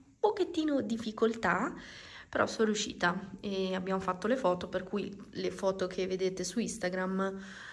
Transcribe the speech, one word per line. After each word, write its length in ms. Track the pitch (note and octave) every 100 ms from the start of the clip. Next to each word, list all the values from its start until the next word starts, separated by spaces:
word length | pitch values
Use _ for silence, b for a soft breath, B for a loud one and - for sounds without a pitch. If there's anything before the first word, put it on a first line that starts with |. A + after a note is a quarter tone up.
| - -
pochettino 600 | G#4 - F4+ - D#4 C#4
difficoltà, 960 | G#3+ A3+ - G#3+ A3+ A3+ F#3+ F3+ A#3+ - B B B B B
però 180 | - -
sono 200 | - A3
riuscita 640 | G#3+ - - F3 F#3 - -
e 340 | G#3 F#3+ F#3+
abbiamo 260 | F#3 F#3 F#3+
fatto 260 | F#3+ F3+ G#3+
le 100 | B3+
foto, 320 | F3+ F3+ F3+
per 160 | F#3
cui 300 | F#3 G3+ F#3+ - -
le 180 | - F#3
foto 360 | - G3 F#3+ F#3
che 200 | F#3+ F#3
vedete 380 | F#3 F#3 F#3
su 140 | F3+ A#3
Instagram 800 | F#3 - F3+ F#3 F#3 F#3+ F#3+ G3 F#3+ B B